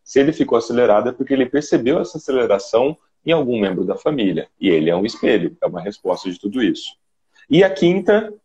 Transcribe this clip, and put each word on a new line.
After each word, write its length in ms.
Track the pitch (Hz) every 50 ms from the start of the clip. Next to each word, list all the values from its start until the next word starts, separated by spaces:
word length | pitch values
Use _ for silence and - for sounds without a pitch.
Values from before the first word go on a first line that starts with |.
| _
se 160 | - - 139
ele 140 | 139 156 151
ficou 240 | - 135 - 120
acelerado, 520 | 113 - - 120 123 123 104 104 104 113 123
é 20 |
porque 200 | 127 - 135 - 139
ele 120 | 131 127
percebeu 540 | 127 - 147 147 - - - 117 123 - -
essa 180 | - - -
aceleração 800 | - - - 131 127 117 104 101 98 - - - 117 131 147 160 _ _ _ _ _ -
em 80 | 147
algum 300 | 165 160 135 120 123 110
membro 240 | 101 95 90 90 92
da 100 | 95 98
família. 520 | - - - 151 131 104 92 85 80 - - _ -
E 80 | -
ele 220 | 98 85 78 78 82
é 60 | 85
um 100 | 90 101
espelho, 500 | - - - - - 113 101 85 90 - -
é 60 | 90
uma 120 | 85 87 85
resposta 480 | 85 101 104 - - 92 90 - - 95
de 80 | 87 -
tudo 240 | - 104 104 127 113
isso. 320 | 113 - - - - - _ _ _ _ _ _ _ _ _ _
E 160 | - 202 175 190
a 60 | 190
quinta, 640 | 190 - 175 170 185 196 185 - 208 220 226 - - -